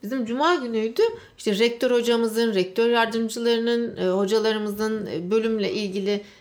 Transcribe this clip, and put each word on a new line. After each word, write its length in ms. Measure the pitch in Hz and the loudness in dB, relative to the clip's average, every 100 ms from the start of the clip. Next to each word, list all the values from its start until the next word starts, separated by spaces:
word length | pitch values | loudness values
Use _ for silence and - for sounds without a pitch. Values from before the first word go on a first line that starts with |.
bizim 220 | 202 262 226 | -8 -4 -4
cuma 300 | 247 320 349 | 0 2 2
günüydü. 460 | 247 226 220 233 453 453 - - | 0 -2 -2 2 0 0 -16 -6
İşte 220 | 220 196 | -2 2
rektör 320 | 233 233 254 | 2 2 2
hocamızın, 640 | 240 233 233 226 220 233 | 2 2 2 0 0 0
rektör 360 | 196 180 226 233 | 2 0 2 2
yardımcılarının, 1080 | 233 226 226 226 233 233 233 233 233 233 - | 4 2 0 -4 -2 0 2 2 0 -2 -2
e, 100 | 185 | 0
hocalarımızın, 960 | 185 196 220 220 214 208 208 220 220 196 | 2 2 2 2 0 -2 -4 -4 -4 -4
e, 260 | 143 180 | -6 0
bölümle 400 | 220 220 220 190 | 0 2 0 0
ilgili 500 | 214 202 196 196 202 202 - | -2 -4 -4 -2 -2 -4 -18